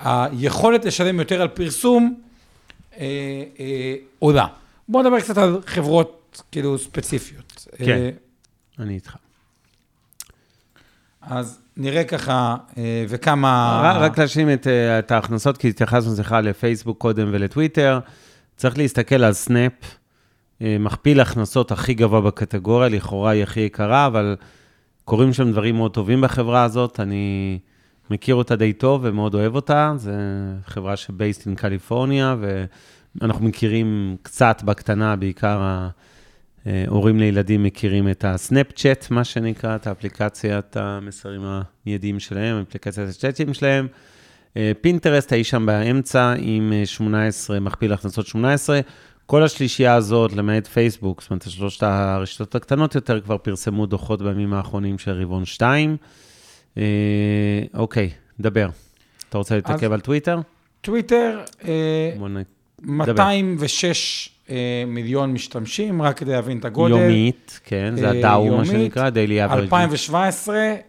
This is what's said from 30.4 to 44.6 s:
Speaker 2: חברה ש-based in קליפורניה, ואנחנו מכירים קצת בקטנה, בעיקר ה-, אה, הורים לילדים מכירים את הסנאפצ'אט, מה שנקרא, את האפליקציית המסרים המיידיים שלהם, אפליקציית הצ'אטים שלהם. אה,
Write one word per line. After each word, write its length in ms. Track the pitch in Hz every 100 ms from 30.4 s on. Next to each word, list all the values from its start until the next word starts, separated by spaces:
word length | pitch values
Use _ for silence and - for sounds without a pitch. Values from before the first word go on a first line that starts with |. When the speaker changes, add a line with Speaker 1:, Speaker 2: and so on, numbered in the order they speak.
| 98 95 -
Speaker 2:
חברה 320 | 104 95 101
ש-based 460 | - 95 107 98 101
in 80 | 95
קליפורניה, 800 | 104 98 - 120 131 139 135 123
ואנחנו 1040 | 101 95 92 - _ _ _ - 113 107 110
מכירים 720 | - 110 113 110 104 98 92
קצת 400 | - - 120 110 104
בקטנה, 500 | 104 - 104 110 104
בעיקר 420 | 98 92 104 104
ה-, 280 | 95 92 92 - _ _ _ _ _ _ 104
אה, 160 | 95 92
הורים 320 | 104 107 110
לילדים 440 | 107 101 98 107
מכירים 460 | 101 - 104 101 98
את 160 | 92 98
הסנאפצ'אט, 840 | 92 - 135 135 - 139 131 -
מה 120 | 120
שנקרא, 520 | 120 120 113 107 113 110
את 120 | 110
האפליקציית 880 | 95 101 - 104 - 107 101 - 113
המסרים 640 | 101 101 101 - 101 98
המיידיים 760 | 98 98 95 _ 107 101 101 101
שלהם, 420 | - 98 113 110 95
אפליקציית 420 | 101 104 98 98
הצ'אטים 440 | 92 135 131 147
שלהם. 340 | 135 139 135 131 - _ _ _ _ _
אה, 140 | 107